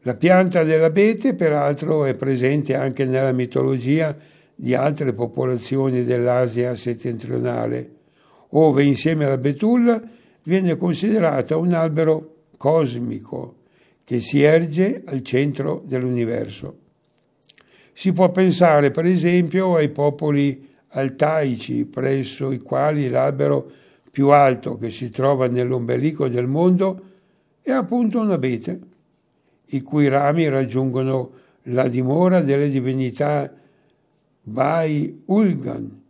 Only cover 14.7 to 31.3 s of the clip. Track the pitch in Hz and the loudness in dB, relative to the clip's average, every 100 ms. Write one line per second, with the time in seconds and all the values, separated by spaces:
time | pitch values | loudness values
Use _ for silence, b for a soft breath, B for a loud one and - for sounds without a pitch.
14.7 | 151 196 - - 139 127 123 143 139 147 | 0 0 -2 -8 -10 -2 -2 0 -4 -6
15.7 | 170 - 127 127 123 117 117 107 104 - | -6 -6 -4 -2 -2 -2 -4 -8 -12 -16
16.7 | - _ _ _ _ _ _ _ b b | -18 _ _ _ _ _ _ _ b b
17.7 | b b - 190 175 180 185 190 - 175 | b b -4 -2 2 2 4 2 4 4
18.7 | 151 143 139 170 180 170 180 175 180 185 | 6 2 2 0 2 2 2 2 0 2
19.7 | 170 147 147 147 143 151 143 143 135 B | 2 0 0 -2 0 -2 0 0 -4 B
20.7 | B _ 143 135 135 147 160 143 117 - | B _ -6 -4 0 0 0 -2 -4 -6
21.7 | 120 117 - 131 135 127 - 135 131 - | -6 -4 -4 -2 -2 -4 -6 -6 -6 -4
22.7 | 131 147 151 131 127 135 139 143 139 - | -2 0 0 -2 0 0 0 0 0 -4
23.7 | B B B _ - 139 143 139 123 - | B B B _ 0 6 6 6 2 -6
24.7 | 113 113 104 123 110 135 135 127 123 123 | -8 -8 -8 -10 -2 0 2 0 0 -2
25.7 | 127 117 123 147 151 135 123 123 143 185 | -2 -2 -2 -2 -2 -2 -2 -2 2 2
26.7 | 180 190 185 B B B B B _ - | 2 0 -4 B B B B B _ -4
27.7 | 262 202 247 226 240 214 165 127 117 175 | -2 -2 -2 0 0 0 0 -2 -4 -6
28.7 | 180 - _ _ _ _ _ _ _ _ | -12 -14 _ _ _ _ _ _ _ _
29.7 | 135 131 151 143 139 143 165 156 135 123 | -8 -2 0 2 2 2 2 2 0 0
30.7 | 123 131 127 131 131 127 | -2 -2 -2 -2 -2 -6